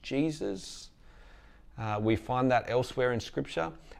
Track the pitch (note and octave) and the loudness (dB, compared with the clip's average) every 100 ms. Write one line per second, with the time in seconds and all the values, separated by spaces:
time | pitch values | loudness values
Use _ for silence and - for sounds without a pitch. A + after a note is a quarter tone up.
0 | - C3+ D#3+ D3+ G2+ F#2+ - - - - | -4 0 0 0 -4 -6 -8 -14 -16 -20
1 | - - - - - - - - A2 G#2+ | -20 -20 -20 -20 -20 -20 -20 -8 -4 0
2 | G#2+ A2 - B2+ C3 B2 - A#2 B2 - | 4 2 2 2 4 4 4 0 0 2
3 | B2+ A#2+ - - C#3 - - - - - | 2 2 -2 -6 -4 -2 -4 -6 -18 -6